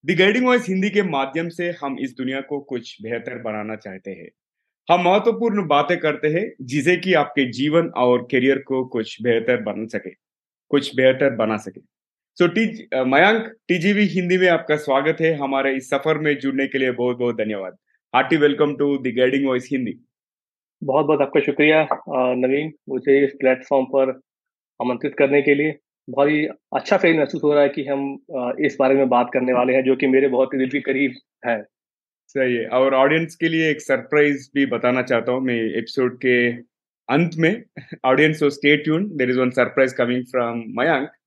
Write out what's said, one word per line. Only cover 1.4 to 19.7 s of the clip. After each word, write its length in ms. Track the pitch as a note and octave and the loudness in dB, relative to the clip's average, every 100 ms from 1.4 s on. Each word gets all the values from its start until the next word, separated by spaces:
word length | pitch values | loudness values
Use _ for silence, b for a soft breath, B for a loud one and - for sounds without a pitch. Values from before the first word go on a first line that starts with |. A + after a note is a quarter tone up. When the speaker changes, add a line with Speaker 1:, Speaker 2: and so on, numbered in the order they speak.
| E3+ | -6
Speaker 1:
से 200 | E3 F3 E3+ | -6 -6 -6
हम 180 | C#3+ C3+ | -8 -8
इस 160 | C3 B2+ | -10 -8
दुनिया 240 | C3 C3+ | -6 -6
को 180 | C3+ C#3+ | -8 -10
कुछ 380 | C#3+ B2 A#2 - | -8 -10 -10 -16
बेहतर 400 | G#2+ A#2 A#2+ B2 | -8 -8 -8 -10
बनाना 340 | A2 G#2+ G#2+ G#2+ | -8 -8 -8 -10
चाहते 360 | G#2 F#2+ G2 | -12 -14 -14
हैं। 180 | F2 E2 _ _ _ _ _ - | -16 -18 _ _ _ _ _ 0
हम 100 | F3 | 2
महत्वपूर्ण 680 | F3+ G3 A#3 G3 A3+ G3+ E3 | 4 4 2 0 0 0 2
बातें 320 | D3 D#3 F3 | 2 2 0
करते 280 | D3+ D3 D3+ | -2 0 -2
हैं 260 | D#3+ A3+ - | -2 -4 -8
जिसे 340 | B2+ C#3+ D3 F3+ | -6 -2 0 0
कि 180 | F#3+ | 2
आपके 380 | E3 C#3+ - B2+ | 2 2 -2 -2
जीवन 360 | A2+ D3 E3 E3+ | -2 0 2 0
और 360 | - B2 B2 | 0 2 2
करियर 340 | B2 C3 C3 C3 | 2 0 2 0
को 280 | - C3 B2 | -2 -4 -4
कुछ 360 | A#2+ G#2+ - | -6 -6 -4
बेहतर 400 | A#2+ A#2 A#2 A#2+ | 0 0 0 -2
बना 240 | G#2+ G2+ A2+ | -2 -6 -8
सके, 240 | G#2 F2+ - _ _ _ _ _ | -8 -10 -18 _ _ _ _ _
कुछ 260 | C#3+ C#3+ B2+ | -2 -2 2
बेहतर 400 | C3 C3 C#3 A#2 | 4 4 0 0
बना 220 | A2 G#2 | -2 -2
सके। 240 | G2 - _ _ _ _ _ - | -8 -18 _ _ _ _ _ 0
So, 140 | F3 F#3 | 2 2
टी-, 380 | A3+ - - | -2 -4 -6
अ, 100 | C3 | -2
मयंक, 520 | B2+ C#3 F#3+ A3+ A3 - - | 2 4 4 2 -4 -14 -4
टीजीवी 360 | F3+ F#3 G#3 | 0 2 2
हिंदी 340 | G3+ E3+ F3 F#3 | 0 0 0 2
में 100 | F#3 | 2
आपका 280 | D#3+ - D3+ | 2 0 -4
स्वागत 420 | D3 C3+ D3+ D#3+ | 0 0 0 0
है। 120 | E3 | 0
हमारे 420 | D3+ C#3 C3+ C3+ C3+ | 0 -2 -2 -2 -4
इस 140 | B2+ | -4
सफर 280 | C#3 D#3+ D3+ | -2 0 0
में 220 | D3+ C#3 | -2 -2
जुड़ने 280 | C3+ C3 C3+ | -4 -4 -4
के 100 | C3+ | -2
लिए 140 | C3 | -2
बहुत-बहुत 440 | B2 B2 B2 A#2+ A2+ | -2 -4 -2 -4 -2
धन्यवाद। 420 | G#2+ G#2 F#2 - _ _ _ B2+ | -4 -6 -8 -14 _ _ _ -2
Hearty 220 | C3+ D#3+ | 2 2
welcome 340 | D3 C#3+ D3 | 2 2 0
to 160 | C#3 C#3+ | 0 -2
The 240 | C#3 B2+ A#2 | 0 -4 0
Guiding 260 | B2+ C#3 C3+ | 0 2 0
Voice 200 | B2+ B2+ | -2 -4